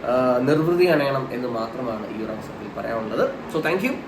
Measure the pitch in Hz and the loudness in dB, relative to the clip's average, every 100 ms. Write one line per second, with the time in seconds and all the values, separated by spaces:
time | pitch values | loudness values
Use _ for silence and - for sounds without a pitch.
0 | - 127 127 123 135 156 160 175 180 156 | 2 2 4 4 4 4 4 4 6 6
1 | 139 135 123 123 127 117 113 127 123 110 | 4 0 -2 -4 -4 -4 -4 -4 -4 -4
2 | 104 107 110 107 - - 104 107 107 113 | -6 -8 -6 -8 -10 -12 -10 -8 -4 -4
3 | 110 120 254 - - 160 156 185 247 - | -2 0 0 -2 -4 -2 0 0 0 -4